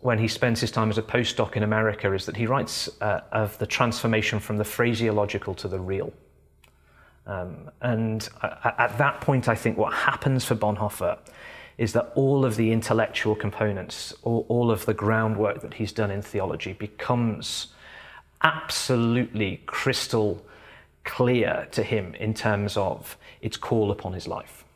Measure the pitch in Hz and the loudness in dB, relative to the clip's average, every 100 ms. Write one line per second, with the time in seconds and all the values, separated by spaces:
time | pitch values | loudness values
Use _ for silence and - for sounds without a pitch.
0 | 127 113 110 - 123 113 113 - 110 107 | 2 2 2 2 0 2 0 0 0 0
1 | 110 123 117 - 107 - 107 110 110 101 | 0 0 0 0 -2 0 0 2 2 0
2 | 101 95 - - 113 135 - - - - | 0 0 -4 -2 0 0 -2 -6 -8 -4
3 | 104 95 - 107 104 - 104 - 120 117 | -2 -2 -2 -2 -2 -2 -4 2 2 2
4 | 117 110 104 107 - 107 107 - 120 110 | 2 2 2 -2 -2 -2 -2 2 2 4
5 | 113 107 101 101 - 92 101 95 92 95 | 2 2 2 -2 -4 -6 -4 -6 -4 -4
6 | - - _ _ _ _ - _ _ _ | -4 -10 _ _ _ _ -20 _ _ _
7 | - _ - 98 90 82 - - 123 117 | -20 _ -8 -6 -6 -10 -16 -8 -2 0
8 | 113 110 - - - - 120 - 117 110 | 0 -2 -6 -6 -6 -2 -2 2 0 4
9 | 143 - - 135 123 110 117 - 107 - | 2 2 2 2 4 2 2 2 0 2
10 | - - - 131 - 117 107 104 104 - | 0 0 0 0 0 0 0 0 -2 -2
11 | 87 - - - - - - - 113 117 | -4 -4 -8 -20 -18 -18 -20 -4 0 0
12 | - - 135 139 131 110 113 113 110 113 | 0 2 4 4 4 4 4 4 2 2
13 | 110 - 110 107 104 - 107 98 90 - | 2 0 0 0 -2 0 0 0 -6 -10
14 | - - - 117 - 120 120 107 - 107 | -12 -8 -2 0 2 2 4 2 2 0
15 | 101 110 110 107 107 98 - - 107 - | 2 2 2 2 0 0 -8 -6 -6 -2
16 | 104 98 101 101 95 80 - 95 104 - | -2 -2 -4 -4 -2 -4 -6 -8 -12 -10
17 | - 123 117 107 - - - - - - | 0 2 2 0 -6 -8 -8 -16 -20 -20
18 | - - _ _ 160 156 - - - 123 | -20 -20 _ _ 2 2 -4 -4 0 2
19 | 117 120 120 107 101 92 - - - 127 | 4 2 0 0 -2 -4 -8 -4 0 0
20 | - 113 107 87 - - - - - _ | 0 2 2 0 -10 -20 -20 -20 -20 _
21 | - - 123 123 98 76 - - 104 110 | -10 2 4 4 4 0 -4 -4 0 -2
22 | 92 - 107 107 113 104 101 107 95 - | -2 -6 -4 0 0 0 0 0 -2 -4
23 | - - - - 110 - - 117 104 98 | -10 -18 -20 -10 -10 -8 -2 2 2 0
24 | 95 92 104 92 - - - | -4 -8 -8 -10 -10 -20 -20